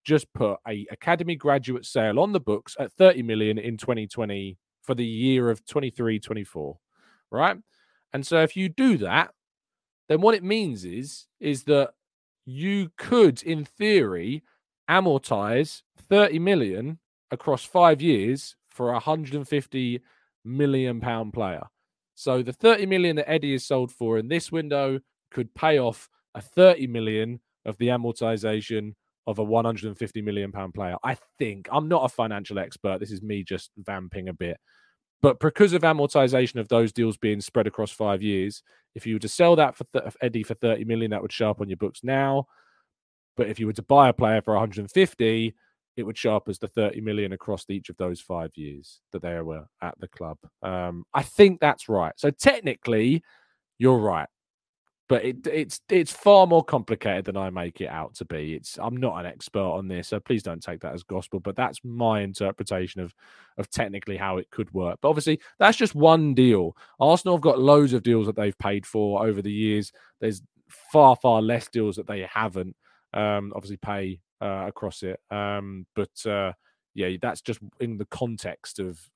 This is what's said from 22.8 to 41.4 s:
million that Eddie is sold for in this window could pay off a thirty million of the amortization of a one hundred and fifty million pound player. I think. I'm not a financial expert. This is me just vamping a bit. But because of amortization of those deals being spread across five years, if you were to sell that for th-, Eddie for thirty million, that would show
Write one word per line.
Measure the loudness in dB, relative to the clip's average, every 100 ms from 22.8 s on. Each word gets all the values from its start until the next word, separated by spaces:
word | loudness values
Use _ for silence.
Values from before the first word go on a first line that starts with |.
| 2
million | 2 2 0
that | 0
Eddie | 0 0
is | -4
sold | 0 0 0
for | -4 -2 -2
in | -2
this | -4 -4
window | -6 -2 -2 0 -4 -8 _ _
could | -8 -8
pay | 0 2 4
off | 2 -4 -12 _ _ -18
a |
thirty | -2 6 8 8 0
million | -4 -2 -2 -4 -8 _ _ -12
of | -2
the | 0
amortization | 0 -2 -4 -4 -2 -2 -4 -4 -6 -8 -14 _ _ -6
of | -4
a |
one | 0 2 0
hundred | -4 -8
and | -8
fifty | -10 -8
million | -6 -6 -6
pound | -8 -10
player. | -8 -8 -6
I | -6 -8 _ -8
think. | -8 -8 -4
I'm | -4 0
not | 0 0
a |
financial | -2 -4 -6 -8 -8
expert. | -8 -6 -6 -6
This | -8
is | -10
me | -8 -8
just | -8 -10 -10 -18
vamping | -12 -12 -12 -12 -12
a |
bit. | -8 -8 -10 _ _ _ _ _ _
But | 2 2
because | 0 4 4
of | 4
amortization | 2 2 2 4 4 2 0 -4
of | 2
those | 2 2
deals | 0 -2 -2
being | -2 -2
spread | -2 0 0
across | -2 -6
five | -4 -2 -2
years, | -2 -2 -4 -8 _ _ _
if | -12 -6
you | -6
were |
to | -4
sell | 2 6 6
that | 4 0
for | -6
th-, | -4 -6 -4
Eddie | -4 -4
for | -6 -2
thirty | -2 0
million, | -2 -2 -2
that | -4
would | -6
show | -2